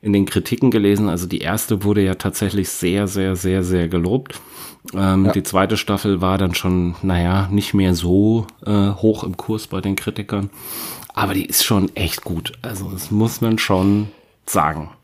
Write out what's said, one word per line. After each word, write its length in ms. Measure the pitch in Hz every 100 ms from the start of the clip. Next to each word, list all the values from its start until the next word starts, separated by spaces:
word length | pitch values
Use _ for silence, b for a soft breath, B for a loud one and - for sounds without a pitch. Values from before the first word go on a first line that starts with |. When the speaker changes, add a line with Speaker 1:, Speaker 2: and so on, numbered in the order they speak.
Speaker 1:
in 120 | 107
den 100 | 101
Kritiken 460 | 95 - - 123 131
gelesen, 380 | 113 101 101 104
also 160 | 85 90
die 140 | 87
erste 440 | - 107 - 104
wurde 180 | 101 104
ja 120 | 95
tatsächlich 540 | 92 98 - 101 101 92
sehr, 360 | - 90 95 101
sehr, 280 | 98 95 92
sehr, 260 | 92 95
sehr 260 | 90 92 85
gelobt. 520 | 87 87 123 135 - B B B B -
Ähm, 320 | 95 95 95 95
Speaker 2:
Ja. 60 |
Speaker 1:
die 100 | -
zweite 340 | - 95 95 104
Staffel 440 | - 101 107 95
war 160 | 92 95
dann 160 | 95
schon, 400 | 82 95 90 87 85
naja, 460 | 98 87 85 95 95
nicht 240 | 101 101
mehr 200 | 101 95
so, 520 | 87 87 92 107 113 107 -
äh, 260 | - 104 101
hoch 320 | 101 110 107
im 120 | 90 92
Kurs 300 | - 110 -
bei 140 | 95
den 140 | 98 98
Kritikern. 520 | - 104 101 101 98 B B B B B B
Aber 200 | - 95
die 100 | 98
ist 200 | - -
schon 300 | - 104 95 -
echt 280 | 85 -
gut. 280 | - 82 - -
Also 280 | - 98 95
das 200 | 92 -
muss 300 | 104 113 -
man 160 | 117 110
schon 500 | - 95 98 101 104 b b b -
sagen. 440 | 101 76 78 78 -